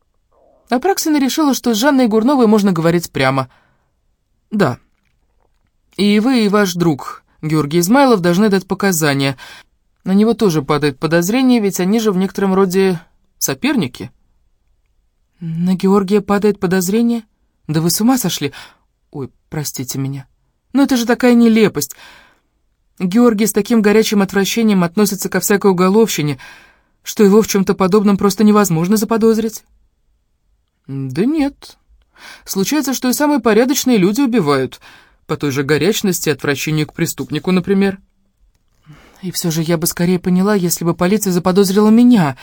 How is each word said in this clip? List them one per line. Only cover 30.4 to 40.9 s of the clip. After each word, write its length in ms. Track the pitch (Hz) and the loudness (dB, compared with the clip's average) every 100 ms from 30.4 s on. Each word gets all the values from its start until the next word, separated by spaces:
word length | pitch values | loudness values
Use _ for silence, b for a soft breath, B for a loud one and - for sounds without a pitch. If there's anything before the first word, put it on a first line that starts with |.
| _ _ _ _ - | _ _ _ _ -14
«Да 360 | 135 135 135 | -10 -6 -2
нет. 540 | 240 320 277 - - - _ _ _ B B B - | -2 0 -2 -6 -20 -20 _ _ _ B B B -8
Случается, 480 | 190 190 302 262 | -4 -2 -2 -2
что 160 | 247 254 | -4 -2
и 40 | |
самые 260 | 240 294 294 | 0 0 0
порядочные 580 | 233 208 254 269 254 233 | 2 2 2 0 0 2
люди 240 | 180 214 | 2 0
убивают, 600 | 277 233 147 139 127 - b b b b - | 0 0 0 0 -2 -8 b b b b -10
по 100 | 151 | -6
той 140 | 147 | -4
же 120 | 131 | -4
горячности 640 | 139 147 170 220 202 170 160 | -2 0 0 0 -2 -2 -4
и 20 | |
отвращению 560 | 135 147 139 - 156 151 | -4 -4 -4 -4 -4 -4
к 60 | |
преступнику, 580 | - 170 - 131 151 185 | -4 -6 -6 -8 -6 -2
например». 480 | 185 175 196 196 196 _ _ _ _ _ _ _ _ 151 b b b | -2 0 0 0 -4 _ _ _ _ _ _ _ _ _ b b b
«И 100 | 185 | -10
всё 200 | 170 175 | -6 -4
же 100 | 160 | -2
я 160 | 160 170 | -2 -2
бы 80 | 165 | -2
скорее 320 | - 175 180 | -2 0 0
поняла, 380 | 185 180 196 208 | 0 0 2 0
если 280 | 175 - | -2 -2
бы 120 | 170 | -4